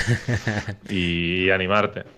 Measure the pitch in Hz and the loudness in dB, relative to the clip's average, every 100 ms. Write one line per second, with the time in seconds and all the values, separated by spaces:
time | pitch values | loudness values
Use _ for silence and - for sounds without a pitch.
0 | 110 120 - 113 - 104 - 98 - 98 | 0 0 0 -2 -2 -4 -6 -10 -4 -2
1 | 87 85 85 90 92 95 92 104 101 - | 0 0 0 0 2 2 2 2 2 -4
2 | - | -14